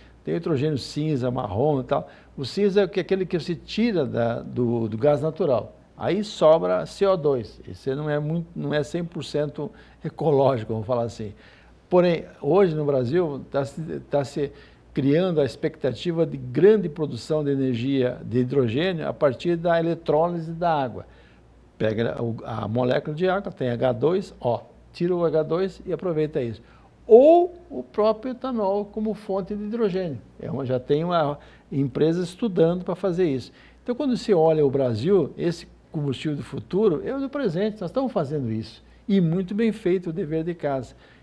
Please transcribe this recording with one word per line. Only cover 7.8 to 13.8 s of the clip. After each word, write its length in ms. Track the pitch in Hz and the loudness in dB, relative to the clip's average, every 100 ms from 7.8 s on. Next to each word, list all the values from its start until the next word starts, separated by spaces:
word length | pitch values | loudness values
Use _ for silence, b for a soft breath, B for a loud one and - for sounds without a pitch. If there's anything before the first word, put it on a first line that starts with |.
| - | -6
não 160 | 135 151 | -4 -2
é 100 | 147 | -2
muito, 280 | 151 165 165 - | -2 -4 -6 -8
não 180 | 143 | -2
é 100 | 147 | -2
cem 200 | 143 170 165 | -2 -4 -6
por 180 | 165 | -8
cento 480 | 139 147 147 - 147 B B B | -6 -2 -2 -4 -10 B B B
ecológico, 720 | 160 - 151 139 135 127 107 | -12 -4 2 4 4 2 -2
vamos 140 | 110 107 | -6 -2
falar 160 | 123 | -2
assim. 300 | 117 - 107 B B B B - _ | -4 -6 -12 B B B B -20 _
Porém, 380 | 180 175 165 - - | 4 4 2 -4 -6
hoje 340 | 143 175 190 156 | 2 4 4 2
no 100 | 147 | 0
Brasil 600 | 135 120 170 170 139 - | 0 2 0 0 -4 -6
tá 140 | 139 135 | -4 -4
se, 340 | - | -6